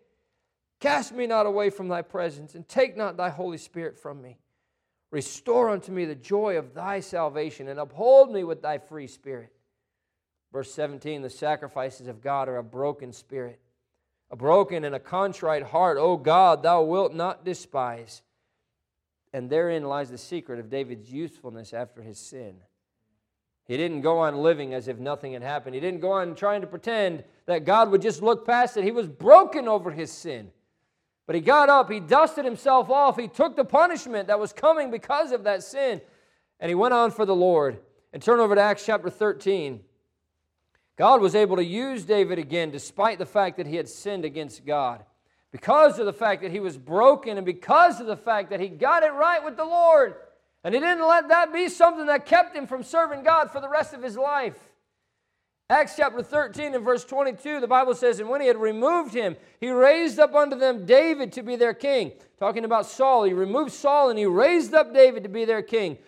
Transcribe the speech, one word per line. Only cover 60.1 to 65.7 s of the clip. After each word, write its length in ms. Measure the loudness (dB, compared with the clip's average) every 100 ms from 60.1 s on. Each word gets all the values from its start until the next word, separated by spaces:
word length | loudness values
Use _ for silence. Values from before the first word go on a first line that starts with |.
| 2
up 160 | 4 4
unto 220 | 0 0
them 280 | -2 -2 4
David 460 | 4 4 0 -6
to 80 | -8
be 140 | -8 -2
their 180 | 0
king." 380 | 0 -2 -2 -2 -10 _ _
Talking 280 | -4 -4 -2
about 200 | -2 -2
Saul, 380 | 0 4 4
he 100 | 4
removed 380 | 0 0 -2 -2
Saul 380 | -2 2 4 4
and 100 | 2
he 60 | 0
raised 480 | 4 4 4 2
up 200 | 2 4
David 300 | 6 6 6
to 60 | -6
be 160 | -4 -2
their 160 | -2
king, 360 | -2